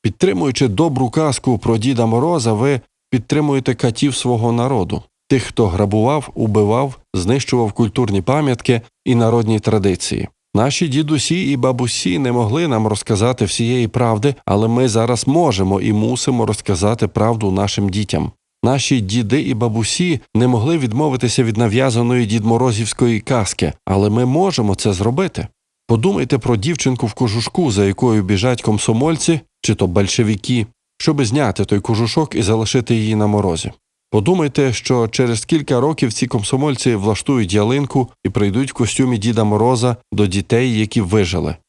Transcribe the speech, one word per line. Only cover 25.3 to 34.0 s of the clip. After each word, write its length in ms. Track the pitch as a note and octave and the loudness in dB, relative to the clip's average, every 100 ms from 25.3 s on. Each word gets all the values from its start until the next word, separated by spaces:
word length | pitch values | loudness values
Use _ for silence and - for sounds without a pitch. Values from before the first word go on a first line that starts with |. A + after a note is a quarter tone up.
| - A2 _ _ _ - | -4 -10 _ _ _ 0
Подумайте 500 | A2+ E3 G3 B2+ C3 | 0 2 0 -2 -2
про 180 | B2 | 0
дівчинку 520 | A#2 C3+ E3+ C3+ B2+ A#2 | -2 -2 -2 -2 0 -4
в 60 | |
кожушку, 580 | - A#2+ A2+ - - D#3 | -2 -2 -2 -4 -2 0
за 140 | G2+ | 2
якою 380 | G2 F#2+ B2 G#2+ | 0 2 2 2
біжать 380 | F#2 G2 B2 B2 | 0 0 0 0
комсомольці, 800 | - G#2+ - A2+ D3+ D#3+ - D#3+ - _ | 0 0 0 0 0 0 0 -2 -4 _
чи 140 | - | -2
то 120 | G#2+ F#2+ | 0 2
большевики, 800 | F#2 G2 - A2 G2+ - B2 G#2+ _ _ _ | 2 0 0 0 -2 -2 -2 -4 _ _ _
щоби 280 | - D3 | -2 0
зняти 400 | A#2 C3+ B2 - | 0 0 0 -2
той 140 | G2 G2+ | 0 0
кожушок 560 | - A2 A#2 - D#3 | 0 -2 0 -2 -2
і 60 | - | -2
залишити 540 | G2 A2+ A2 C3 A2 | 0 0 0 -2 0
її 200 | A#2 G#2+ | 0 0
на 120 | G#2+ G#2 | 0 2
морозі. 440 | G#2 G2 E2 - - _ _ | 2 0 -2 -6 -12 _ _